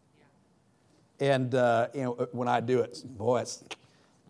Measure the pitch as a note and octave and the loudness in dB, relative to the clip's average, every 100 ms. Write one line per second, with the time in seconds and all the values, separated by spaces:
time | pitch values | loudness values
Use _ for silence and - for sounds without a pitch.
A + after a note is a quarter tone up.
0 | _ _ _ _ _ _ _ _ _ _ | _ _ _ _ _ _ _ _ _ _
1 | _ - C#3 C3+ B2+ B2+ A#2+ A#2 A#2+ C#3+ | _ -2 0 2 2 2 4 4 2 -2
2 | B2+ B2 A#2+ A#2+ A#2+ A#2+ A#2 B2+ A2 - | -4 -4 -6 -2 0 0 2 0 0 -6
3 | - G2+ A2 B2 A2+ - - - _ _ | -16 -4 0 0 -2 -10 -14 -18 _ _
4 | _ _ | _ _